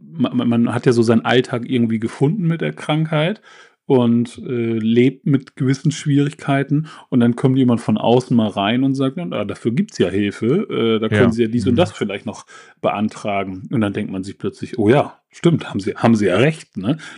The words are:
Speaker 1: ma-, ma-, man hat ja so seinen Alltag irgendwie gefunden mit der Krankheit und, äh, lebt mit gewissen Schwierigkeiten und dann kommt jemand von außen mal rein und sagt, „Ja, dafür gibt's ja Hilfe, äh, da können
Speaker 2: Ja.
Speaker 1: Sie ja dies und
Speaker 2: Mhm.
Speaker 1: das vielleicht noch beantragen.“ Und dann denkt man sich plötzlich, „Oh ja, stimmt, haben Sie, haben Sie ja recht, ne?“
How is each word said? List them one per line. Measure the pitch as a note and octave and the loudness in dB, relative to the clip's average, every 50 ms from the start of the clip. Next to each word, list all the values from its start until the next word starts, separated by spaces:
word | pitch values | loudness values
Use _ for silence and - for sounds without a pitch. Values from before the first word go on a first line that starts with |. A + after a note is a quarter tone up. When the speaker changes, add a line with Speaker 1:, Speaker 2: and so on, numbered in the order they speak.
Speaker 1:
ma-, | - - D#3+ E3+ A#2+ A#2 | -18 -14 -4 -2 -2 -2
ma-, | C3 B2 A#2+ | 0 0 0
man | A#2+ A#2+ A#2 A#2 A#2 | 0 2 2 0 0
hat | A2 B2 - | -2 0 0
ja | C3+ | 2
so | A#2 A#2 | 2 4
seinen | A2+ A#2 A2+ A2+ A#2+ | 4 4 2 2 2
Alltag | A#2+ A#2+ B2+ B2 - C3 A#2 A#2+ C3+ | 2 2 2 2 0 -4 -8 -6 -4
irgendwie | C3 A#2+ A#2 A2 A2+ A2 | -2 0 0 0 -2 -4
gefunden | A2+ G#2+ - - C#3 D3 G#3 G#3+ E3+ | -4 -8 -2 -2 0 0 0 0 -2
mit | D#3+ E3 D#3+ | -2 -2 -2
der | D#3 D3+ | -4 -6
Krankheit | D#3 - - - D3+ D#3 D#3+ D#3 D#3+ D3+ D#3 F#3 G#3+ - _ - - - - _ _ _ _ | -6 -8 -6 -4 -2 -2 -2 -2 -2 -2 -2 -2 -4 -6 _ -20 -20 -20 -20 _ _ _ _
und, | - C#3 B2 A#2+ A#2 A#2 A#2+ A#2 - - - | 2 2 4 4 4 2 2 0 -4 -8 -12
äh, | G#3+ - B2 A#2 A#2 A2+ A2+ A2 | -10 -6 -4 -4 -2 -2 -2 -2
lebt | G#2+ A2+ A#2 A#2+ B2 C3 - - _ | 0 2 4 4 4 4 0 -2 _
mit | D#3+ C3+ B2 - - _ | 0 0 0 -2 -8 _
gewissen | - C3+ B2+ C#3 - - D3+ | -4 -2 -2 -2 0 -2 -2
Schwierigkeiten | - - - D3+ C#3 C#3+ C#3+ D3 - - - D3 C#3 C#3 C#3 - C#3+ D3+ D#3 - - - - _ | -4 -2 -2 0 2 2 0 0 -4 -6 -4 -2 -2 -2 0 0 -2 -2 -2 -6 -12 -20 -10 _
und | C3+ A#2+ | 2 2
dann | A#2 A#2+ A#2 | 2 2 2
kommt | - - C3 C3 C3+ | 2 0 2 2 4
jemand | B2+ B2 A#2 A2+ | 4 2 2 0
von | - - A2 - | 0 -2 -2 0
außen | - A2 A#2+ B2+ B2+ - C3 | 2 4 4 2 2 2 2
mal | A#2 A2 G2+ | 2 2 0
rein | F#2 G#2 G2 G#2 A#2+ B2+ | -2 -2 -2 0 0 0
und | C3+ C3+ C3 | 0 0 0
sagt, | C3+ C3+ C3+ C#3 F3+ | -2 -2 -4 -4 -6
„Ja, | E3+ - - A2+ G#2 | -8 -6 -6 -4 -6
dafür | G2+ - - - A#2 | -6 -8 -4 -4 -2
gibt's | A#2 E3 G#3 - - - | -2 -2 -2 -2 -2 0
ja | G#2 F2 | 0 0
Hilfe, | F#2 G2+ G2+ G2+ - - A2 A#2 D3+ G#3 - - | 0 0 -2 -2 -2 -2 -2 0 0 0 -2 -2
äh, | C3+ B2+ A#2 A2+ A2+ G#2+ | -2 -2 0 0 0 0
da | A2 A2 | 0 0
können | G#2+ G#2+ B2 | 2 4 4
Speaker 2:
Ja. | A#2 | 4
Speaker 1:
Sie | A2 A#2 | 4 2
ja | A2+ A2 | 0 0
dies | A#2 A#2+ G2 | 0 0 0
und | - - | 2 2
Speaker 2:
Mhm. | |
Speaker 1:
das | - F3+ - | 2 0 0
vielleicht | - - A2+ G2+ G2 G2+ - | -2 -6 -6 -6 -6 -8 -8
noch | G#2+ F#2+ - - _ - - - - _ _ | -10 -10 -12 -16 _ -20 -20 -20 -20 _ _
beantragen.“ | - - - G2+ G#2+ G#2+ - - - G#2+ G2+ G2 F#2+ G2 F#2 F#2+ C3+ D#3+ | -2 -2 -2 0 -2 -4 -4 -6 -6 -4 -4 -2 -4 -6 -8 -12 -8 -4
Und | - A2 | -2 0
dann | G#2+ G2+ | 0 0
denkt | G2+ G#2+ G#2 - | -2 -4 -6 -6
man | F#2+ F#2 F#2 | -6 -8 -8
sich | G2 - - | -10 -10 -8
plötzlich, | - G2+ - - - - - - | -8 -8 -8 -8 -12 -8 -4 0
„Oh | G2+ G#2 | 4 4
ja, | C3 D3 - - - _ _ _ | 4 4 2 0 -6 _ _ _
stimmt, | _ - - E3+ D#3 - - - | _ 0 2 2 2 2 -2 -6
haben | - - | -8 -6
Sie, | - G2+ - | -6 -6 -2
haben | - - A#2+ A2+ | 2 4 4 4
Sie | G#2 G#2 F2 | 4 4 2
ja | F2+ | 4
recht, | G#2 C3+ D#3+ D#3 - - _ _ G2+ | 4 4 2 2 -2 -10 _ _ -6
ne?“ | F#2 A#2 D#3 - - - - | -4 -4 -4 -4 -6 -14 -18